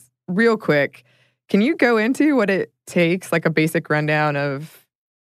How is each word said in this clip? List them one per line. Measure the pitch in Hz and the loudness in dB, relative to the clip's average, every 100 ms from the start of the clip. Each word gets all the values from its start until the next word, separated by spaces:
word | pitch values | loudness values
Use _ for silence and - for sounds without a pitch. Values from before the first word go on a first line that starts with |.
| _ _ - | _ _ -8
real | 180 233 220 | 0 2 0
quick, | - 147 135 - _ _ _ _ _ | 0 0 0 -6 _ _ _ _ _
can | 196 | 0
you | 240 339 | 2 2
go | 247 226 | 2 2
into | 214 269 302 269 | 0 0 2 2
what | 202 | 0
it | 185 - _ - | -2 -4 _ -6
takes, | 180 165 185 - | 0 0 -2 -2
like, | 170 165 | -2 0
a | |
basic | 160 160 170 151 | 0 0 -2 -2
rundown | 151 151 151 151 143 | -2 0 0 0 -2
of | 143 139 160 - _ _ _ _ | -4 -6 -10 -20 _ _ _ _